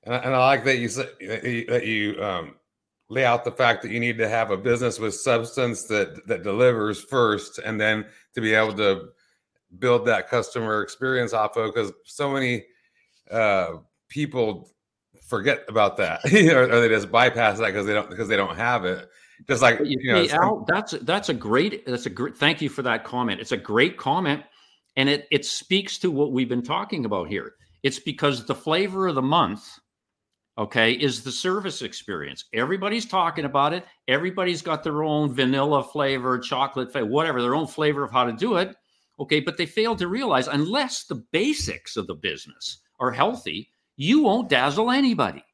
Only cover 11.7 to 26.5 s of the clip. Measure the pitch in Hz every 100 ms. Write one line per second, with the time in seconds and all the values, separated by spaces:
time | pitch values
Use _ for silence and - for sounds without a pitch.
11.7 | 120 101 - - - 143 135 127 120 -
12.7 | _ _ _ _ _ _ 113 107 98 85
13.7 | 85 _ _ _ 147 143 127 110 95 -
14.7 | _ _ _ _ _ - 113 113 - -
15.7 | 107 101 - 90 80 147 208 165 139 123
16.7 | 117 117 110 98 113 123 117 110 101 110
17.7 | 101 101 104 101 90 104 104 95 82 117
18.7 | 120 90 92 - _ _ _ - 127 123
19.7 | 117 147 131 131 113 - 151 185 214 214
20.7 | 185 214 - - 190 202 127 107 120 196
21.7 | - - 123 - 90 135 - 147 160 143
22.7 | - 127 113 - 123 120 95 113 117 -
23.7 | 110 151 - - 180 170 147 - _ _
24.7 | _ _ - 135 143 - 143 - - -
25.7 | 190 196 - 180 139 147 127 123